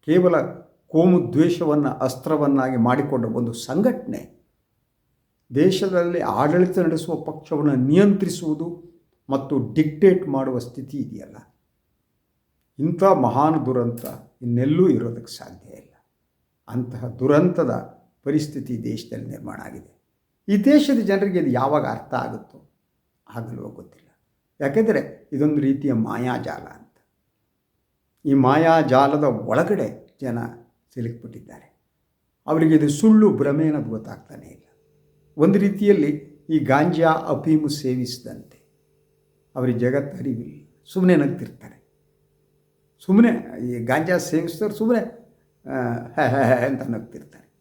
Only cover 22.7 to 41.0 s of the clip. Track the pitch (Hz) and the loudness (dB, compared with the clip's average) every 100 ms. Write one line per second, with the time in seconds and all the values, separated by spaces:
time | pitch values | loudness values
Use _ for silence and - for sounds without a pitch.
22.7 | _ _ _ _ _ _ 120 117 123 - | _ _ _ _ _ _ -14 -12 -14 -14
23.7 | - 92 _ _ _ _ _ _ _ 139 | -18 -20 _ _ _ _ _ _ _ -2
24.7 | 147 220 160 - - _ 139 151 147 131 | 0 2 0 -4 -16 _ -2 0 2 0
25.7 | 135 143 117 110 110 127 123 120 - - | 0 0 -2 -2 -4 -4 -4 -8 -12 -14
26.7 | - - _ _ _ _ _ _ _ _ | -20 -20 _ _ _ _ _ _ _ _
27.7 | _ _ _ _ _ 151 139 127 147 165 | _ _ _ _ _ 0 2 4 4 4
28.7 | 160 139 127 143 147 147 110 104 120 175 | 4 4 4 4 2 0 -2 -2 -2 0
29.7 | 208 113 - - _ 131 117 117 - _ | -2 -4 -10 -20 _ -8 -8 -8 -14 _
30.7 | _ _ 131 117 - - - - - _ | _ _ -10 -10 -10 -18 -20 -20 -20 _
31.7 | _ _ _ _ _ _ _ - 160 160 | _ _ _ _ _ _ _ -4 2 4
32.7 | 156 147 143 220 220 214 - 135 143 156 | 4 4 4 6 8 6 4 0 0 0
33.7 | 151 113 110 - - - - - - _ | -2 -6 -10 -10 -18 -20 -20 -20 -20 _
34.7 | _ _ _ _ _ _ - 165 202 202 | _ _ _ _ _ _ 2 4 4 2
35.7 | - 202 185 147 147 - - - 156 135 | 2 4 4 2 -2 -8 -20 -2 -2 2
36.7 | 135 170 160 165 160 - 123 160 156 151 | 2 2 2 2 2 -2 -4 2 0 0
37.7 | 147 127 127 123 - 117 - - _ _ | -4 -4 -4 -4 -8 -14 -18 -20 _ _
38.7 | _ _ _ _ _ _ _ _ 131 127 | _ _ _ _ _ _ _ _ -4 -2
39.7 | 113 120 139 143 - 135 - - - - | 0 0 -2 -4 -8 -8 -8 -10 -18 -20
40.7 | _ _ 190 | _ _ 0